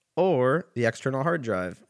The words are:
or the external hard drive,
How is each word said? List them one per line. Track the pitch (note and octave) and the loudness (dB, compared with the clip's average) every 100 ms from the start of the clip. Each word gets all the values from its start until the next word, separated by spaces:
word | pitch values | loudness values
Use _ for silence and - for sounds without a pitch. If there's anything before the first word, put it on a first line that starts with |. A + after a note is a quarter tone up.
| _ - | _ 0
or | F#3 C3+ B2+ D#3+ - | 2 4 2 0 -2
the | A#2+ A2+ | 0 0
external | - C3+ C3+ | 0 -4 -2
hard | D#3+ E3+ | -2 -2
drive, | A#2 F#2 F2+ - | -2 -4 -4 -8